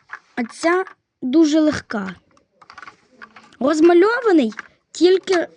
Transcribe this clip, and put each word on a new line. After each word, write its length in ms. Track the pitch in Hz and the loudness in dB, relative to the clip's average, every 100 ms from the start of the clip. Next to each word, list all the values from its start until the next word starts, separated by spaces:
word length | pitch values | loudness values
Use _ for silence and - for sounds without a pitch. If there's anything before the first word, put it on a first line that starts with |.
| - - _ - | -20 -20 _ -10
а 80 | |
ця 420 | 233 - 330 359 370 _ _ - | -10 -6 -2 -2 -4 _ _ -12
дуже 380 | 254 302 311 311 | -2 2 2 2
легка? 560 | 302 - - 214 185 180 _ _ _ _ _ - - _ _ _ - - _ - | 0 -2 -8 -10 -10 -16 _ _ _ _ _ -20 -20 _ _ _ -20 -20 _ -6
Розмальований 920 | 254 311 330 349 403 494 466 330 226 - - _ _ | -2 2 4 4 2 0 0 0 0 -6 -20 _ _
тільки 560 | - 349 370 370 359 - | -2 0 0 0 -4 -4